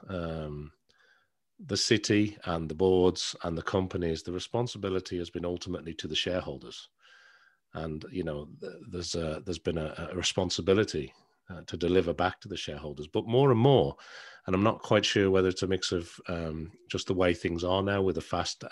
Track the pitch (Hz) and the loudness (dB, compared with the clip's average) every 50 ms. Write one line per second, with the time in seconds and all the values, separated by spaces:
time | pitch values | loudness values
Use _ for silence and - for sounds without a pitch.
0 | - - 95 87 85 80 80 80 78 76 73 73 73 76 - _ _ _ _ _ | -10 -8 -6 -6 -4 -4 -6 -6 -6 -8 -8 -10 -12 -14 -18 _ _ _ _ _
1 | _ _ _ _ _ _ _ _ _ _ _ - 196 139 101 - - - 117 104 | _ _ _ _ _ _ _ _ _ _ _ -14 -8 -4 -2 0 2 4 2 4
2 | - - 107 104 104 101 - - - 90 85 82 82 76 78 78 95 95 92 92 | 4 4 4 4 2 2 -2 -6 -6 -4 -2 -2 -2 -4 0 2 4 6 6 6
3 | 90 92 87 - - - - - - 85 82 80 - - - 95 92 90 - 90 | 6 4 4 2 -2 -6 -6 -6 -6 -6 -6 -6 -4 0 0 0 0 0 -2 -2
4 | 87 82 82 80 - 87 87 90 - - - 117 123 120 - 107 98 98 95 92 | -2 -2 -2 -4 -4 -6 -8 -8 -6 -4 -4 -2 -2 -4 -4 -6 -4 -2 -2 -2
5 | - - 95 87 85 - - 85 85 87 90 87 - 92 90 87 80 82 80 - | -4 -4 -6 -6 -6 -6 -6 -6 -4 -4 -4 -4 -6 -6 -8 -8 -8 -10 -10 -8
6 | - 76 78 - - 90 90 92 - - 69 65 - - - - - - _ _ | -8 -4 -4 -2 -2 -2 -2 -2 -4 -4 -8 -10 -12 -16 -18 -18 -20 -20 _ _
7 | _ - - - - - - _ _ _ _ _ _ _ - 82 80 80 78 78 | _ -20 -20 -20 -20 -20 -20 _ _ _ _ _ _ _ -10 -8 -6 -6 -6 -8
8 | - - - 92 82 80 73 73 - - - - - - 85 - - - - 90 | -10 -8 -6 -4 -4 -4 -4 -6 -8 -12 -14 -14 -12 -12 -12 -14 -14 -10 -8 -8
9 | 85 - - 85 82 78 78 78 - 92 85 78 - 90 80 82 78 78 - - | -6 -4 -4 -4 -4 -4 -4 -6 -6 -6 -6 -4 -2 -2 -2 -2 -2 -4 -6 -8
10 | 82 78 87 90 82 - - 101 92 87 - - 82 98 95 107 104 - - 80 | -10 -8 -4 -4 -2 -2 0 0 0 0 0 0 2 4 4 4 4 2 0 -4
11 | 69 - - _ _ _ _ _ _ - 92 82 85 - - 85 87 85 90 92 | -6 -6 -10 _ _ _ _ _ _ -16 -14 -14 -12 -10 -6 -2 0 4 4 4
12 | 82 85 82 80 90 90 - - - 104 92 - - - 73 73 78 76 71 71 | 4 2 2 0 0 0 -2 -4 -10 -12 -10 -10 -8 -8 -10 -8 -8 -10 -10 -10
13 | 73 - - 110 - 113 117 131 143 139 120 110 123 143 139 110 73 69 - - | -8 -4 -4 -4 0 2 4 6 6 6 6 8 8 8 8 8 6 4 0 -6
14 | - - - - - - - - _ - 92 95 101 110 110 - - - 113 104 | -12 -20 -18 -18 -18 -18 -20 -12 _ 0 2 4 4 2 2 0 0 2 4 4
15 | 98 - - 107 98 95 95 92 92 92 90 - 98 92 95 90 - - 95 87 | 4 4 4 4 4 4 4 4 4 2 2 0 0 0 0 0 0 -2 -2 -2
16 | 85 - - - - - 90 85 82 80 78 80 80 85 - - _ - - 95 | -4 -6 -12 -14 -8 -6 -6 -4 -4 -4 -6 -8 -8 -12 -14 -16 _ -8 -6 -4
17 | - - 95 90 92 90 87 - - 87 85 82 90 90 92 98 98 98 101 98 | -2 -2 0 2 4 4 2 2 0 -2 -2 -2 0 0 2 2 2 2 2 2
18 | 95 95 80 82 - - - 90 87 - - - - - | 2 0 0 -2 -4 -4 -2 -2 -2 -4 -6 -10 -10 -10